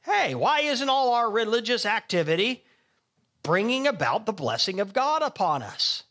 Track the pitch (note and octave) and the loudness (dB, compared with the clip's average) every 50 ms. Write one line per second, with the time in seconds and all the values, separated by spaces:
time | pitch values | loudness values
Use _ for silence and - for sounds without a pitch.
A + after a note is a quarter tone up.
0 | _ D#4+ G#4 G4+ E4+ D#3 C3 - - A3+ D4+ D4 D4 D4+ C#4+ A#3+ C#4 C4+ C4 C4+ | _ -2 0 0 0 0 -2 0 2 2 2 2 2 0 0 -2 0 0 2 2
1 | C4+ B3 A#3+ A#3+ A#3 A3+ G3+ A3+ A3+ G#3+ A3 A#3+ A3+ G#3+ B3 A3+ - G#3 G#3+ A3 | 4 4 4 2 2 2 2 0 0 2 0 -2 0 0 -2 -2 0 0 -2 -2
2 | - _ - F3 D#3+ D3 D#3+ E3+ G3+ A#3+ B3+ B3 _ _ _ _ _ _ _ _ | -2 _ 0 0 2 2 2 0 0 -2 -2 -6 _ _ _ _ _ _ _ _
3 | _ _ _ _ _ _ _ _ _ C#3+ E3 F#3 G3+ A3+ B3 C4 C4+ C#4+ C4 E3 | _ _ _ _ _ _ _ _ _ 0 0 2 2 0 0 0 0 -2 0 0
4 | C#3+ A#2 B2+ - - - G#3 F3+ D3 A#2+ A2+ A#2+ - - F#3+ F#3+ G3+ G3 G3 C4 | 0 0 0 -2 -2 -4 -6 -4 -2 -2 0 0 -2 -2 0 -4 -4 -2 0 0
5 | B3+ C#4+ D#4 D#4+ D#4 C#4+ - - G3+ E3+ D3+ C#3 A2+ G2 - - - - - - | 0 2 2 0 0 -2 -2 0 0 0 0 0 -2 -8 -6 -4 -4 -4 -4 -6
6 | - _ | -8 _